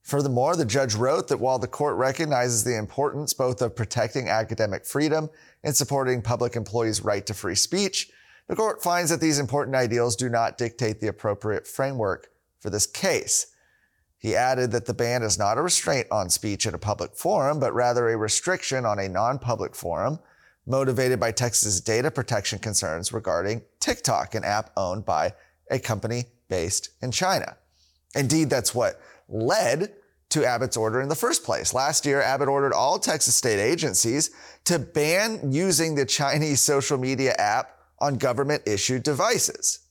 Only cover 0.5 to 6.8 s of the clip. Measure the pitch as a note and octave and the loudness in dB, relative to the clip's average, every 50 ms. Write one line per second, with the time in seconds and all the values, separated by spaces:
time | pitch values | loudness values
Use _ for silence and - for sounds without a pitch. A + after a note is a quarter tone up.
0.5 | F3+ E3 D3+ A2 G2+ C#3+ C3+ A#2+ G#2 G#2 A#2+ C3 D3+ F#3+ - - C#3+ G2+ A2 B2+ | 2 2 0 2 2 2 2 2 0 0 2 2 2 0 0 -2 -2 0 2 0
1.5 | C3 B2 B2+ A#2+ - - D3 D3 G2+ F#2 C3 C3 C3 - E3 D3+ C#3+ B2 B2 B2 | 2 0 -2 -6 -2 -2 0 0 2 2 0 0 0 0 0 0 2 2 2 2
2.5 | A#2+ A2+ A2 B2+ A#2+ A2 G#2+ - - - C#3+ D3 - C#3 D3+ - - - C3+ B2+ | 0 0 0 0 -2 -2 -4 -4 -2 -2 -2 -2 -2 -4 -4 -4 -2 0 0 0
3.5 | B2 - B2 A2 - - A2 - - A#2+ A2+ A#2 - C#3 B2 D#2 G2+ A2 A2+ - | 0 0 -2 -2 -2 -4 -6 -4 0 -2 -2 0 -2 -4 -2 0 0 0 0 -2
4.5 | A#2 A2 A2 G2+ G2 - - - - C#3+ D3+ D#3 D3+ D#3 D#3 D3+ - - - - | 0 -2 0 0 -2 -6 -8 -4 0 0 2 2 2 0 0 -4 -10 -18 -20 -20
5.5 | _ _ - D3+ C#3+ - C#3 - C#3+ C#3 C3 B2+ B2+ A#2+ G#2+ A2+ B2 A#2 B2 A#2+ | _ _ -4 0 0 0 0 0 0 0 2 2 0 0 0 -2 0 0 0 -2
6.5 | - A#2+ G#2+ - G#2+ A#2+ | -2 -4 -6 -2 -2 0